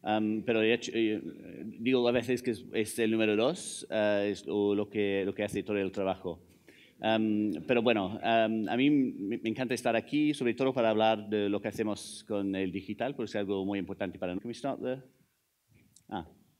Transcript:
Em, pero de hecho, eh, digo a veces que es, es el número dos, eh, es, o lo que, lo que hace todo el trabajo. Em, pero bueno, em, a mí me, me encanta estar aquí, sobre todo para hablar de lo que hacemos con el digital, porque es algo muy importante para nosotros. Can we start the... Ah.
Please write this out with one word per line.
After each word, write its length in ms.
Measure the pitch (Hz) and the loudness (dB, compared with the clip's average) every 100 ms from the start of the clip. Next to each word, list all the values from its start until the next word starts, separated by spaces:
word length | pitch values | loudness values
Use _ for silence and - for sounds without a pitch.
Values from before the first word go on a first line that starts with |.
Em, 400 | - 107 107 107 | 0 0 0 0
pero 160 | 98 113 | 0 2
de 120 | 110 | 4
hecho, 200 | 117 - | 2 0
eh, 260 | 117 110 107 - - - - 104 - | 0 0 0 -6 -12 -14 -12 -12 -4
digo 280 | 117 131 120 | 2 4 4
a 40 | |
veces 300 | 120 113 123 | 2 0 -2
que 100 | 123 | -2
es, 120 | 107 80 | -6 -4
es 260 | 107 104 - | -2 -2 0
el 100 | 113 | 2
número 260 | 113 107 104 | 4 4 4
dos, 500 | 123 180 - - - | 2 0 -8 -12 -4
eh, 400 | 110 104 101 101 | 0 2 2 0
es, 120 | 95 - | -2 -2
o 260 | 101 101 | 0 2
lo 140 | 101 101 | 2 0
que, 360 | 107 101 98 98 | -2 0 0 -2
lo 80 | |
que 80 | 98 | -2
hace 180 | 104 104 | -4 -4
todo 140 | 92 104 | -2 -2
el 140 | 95 | -2
trabajo. 480 | 101 95 92 92 82 - - - - - _ | -2 -2 -2 -6 -10 -14 -20 -20 -20 -20 _
Em, 500 | 110 110 110 104 107 78 90 | 0 2 2 2 0 -2 0
pero 160 | 120 | 2
bueno, 360 | 117 110 95 110 | 4 2 0 -2
em, 460 | 104 113 110 113 98 | 2 2 2 0 -2
a 80 | 120 | 2
mí 140 | 139 | 4
me, 480 | 147 123 82 98 117 | 4 2 -2 -6 -4
me 100 | 113 | -4
encanta 260 | 110 123 | -2 -2
estar 220 | 120 123 113 | 0 2 0
aquí, 380 | - 147 151 | 0 0 2
sobre 180 | 143 120 | 2 0
todo 200 | 113 135 | 2 0
para 160 | 131 113 | 4 4
hablar 380 | 107 110 110 104 | 6 4 4 0
de 180 | 107 101 | 0 2
lo 120 | 101 | 0
que 80 | 107 | -2
hacemos 560 | 104 107 101 - - - | -2 -2 -2 -8 -16 -4
con 260 | 104 98 | -2 0
el 160 | 95 95 | 0 -2
digital, 440 | 92 - 107 123 | -4 -8 -4 -4
porque 160 | 139 110 | -4 -4
es 60 | 107 | -4
algo 280 | 98 98 | -2 -2
muy 140 | 95 101 | 0 -4
importante 400 | 90 98 95 92 | -4 -6 -6 -4
para 160 | 90 | -6
nosotros. 80 | 90 | -4
Can 60 | 120 | -8
we 60 | |
start 260 | 117 139 - | -8 -6 -6
the... 200 | 123 131 - _ _ _ _ _ _ _ _ - - | -6 -6 -10 _ _ _ _ _ _ _ _ -20 -10
Ah. 160 | 98 80 - _ | -10 -10 -20 _